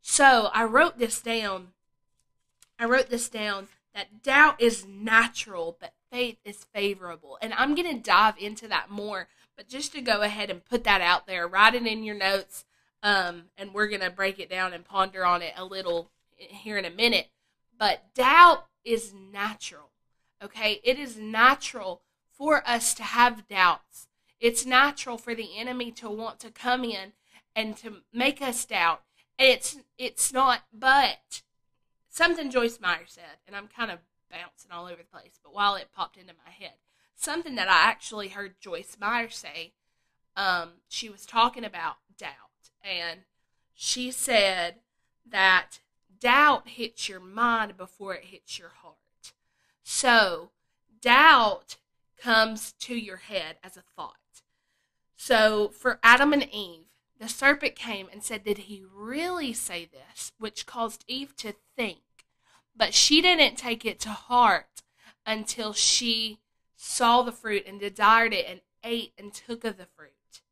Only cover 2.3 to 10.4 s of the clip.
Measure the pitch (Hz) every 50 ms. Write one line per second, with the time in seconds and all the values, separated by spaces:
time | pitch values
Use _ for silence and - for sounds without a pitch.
2.3 | _ _ _ _ _ _ _ _ _ - 233 233 247 262 262 254 240 233 233 -
3.3 | - 220 214 208 202 196 196 202 _ _ _ _ _ 202 196 _ 208 220 _ 277
4.3 | 269 285 302 311 - - 240 233 226 - 190 196 196 196 208 220 226 226 233 233
5.3 | 233 - - 220 196 175 165 165 175 _ 190 - _ _ _ _ - 247 247 240
6.3 | 220 _ _ 208 208 - - _ _ 208 202 202 196 190 185 175 165 165 _ 139
7.3 | 135 - - 220 220 214 247 285 302 330 359 349 294 233 233 214 185 185 214 220
8.3 | 208 - 190 208 214 - 233 214 196 160 - - 202 208 208 208 208 190 175 _
9.3 | _ _ _ _ _ - - _ 254 269 294 - - 302 247 247 220 208 208 208
10.3 | 208 214